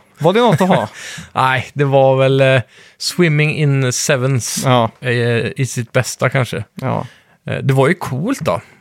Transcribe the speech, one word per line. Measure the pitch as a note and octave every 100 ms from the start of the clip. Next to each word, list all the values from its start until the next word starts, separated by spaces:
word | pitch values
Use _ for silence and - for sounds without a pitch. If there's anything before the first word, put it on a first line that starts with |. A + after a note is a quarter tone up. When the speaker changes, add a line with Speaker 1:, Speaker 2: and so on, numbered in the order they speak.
| _ _
Speaker 1:
Var | D3+
det | G3+
något | A#3+ F3
att | F#3
ha? | D3 G#2+ - -
Speaker 2:
<laughs> | - -
Nej, | - C3 C3 -
det | C#3
var | C#3 C3+ C3+ C3
väl, | C3+ C3+
eh, | C3+ C3 - - - _
Swimming | - - F3 D3 D3+ D3
in | D3 C#3 C3
Sevens, | A#2+ - C#3 B2+ C3+ - -
Speaker 1:
Ja. | C#3 B2+ A2+ -
Speaker 2:
eh, | C3 A#2+ A#2+ A#2 G#2+ -
i | C3
sitt | - A#2+
bästa | - - - B2+
kanske. | C3+ B2 - G#2
Speaker 1:
Ja. | - C3 A2 - - _ _ -
Speaker 2:
Eh, | A2
det | A#2+
var | C3+ C3
ju |
coolt | F#3+ - B2 F#3+ C#4
då. | E3 F2 - _